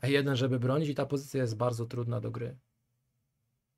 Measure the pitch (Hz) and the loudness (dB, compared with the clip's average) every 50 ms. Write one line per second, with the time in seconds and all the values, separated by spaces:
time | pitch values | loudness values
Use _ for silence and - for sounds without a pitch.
0 | 120 135 139 143 139 143 135 120 135 123 131 120 120 123 135 156 165 147 135 151 | 0 2 4 4 4 4 2 2 2 2 2 2 2 2 2 2 2 0 0 -2
1 | 135 - 143 135 143 - - 135 127 113 110 107 123 123 120 117 113 117 120 120 | -2 -2 -2 -4 -4 -2 -2 0 0 0 0 0 0 0 0 -2 -4 -4 -4 -4
2 | 117 117 117 113 107 110 113 113 117 120 - - _ _ _ _ _ _ _ _ | -4 -2 -2 -4 -4 -6 -6 -6 -8 -8 -10 -12 _ _ _ _ _ _ _ _
3 | _ _ _ _ _ _ _ _ _ _ _ _ _ _ _ | _ _ _ _ _ _ _ _ _ _ _ _ _ _ _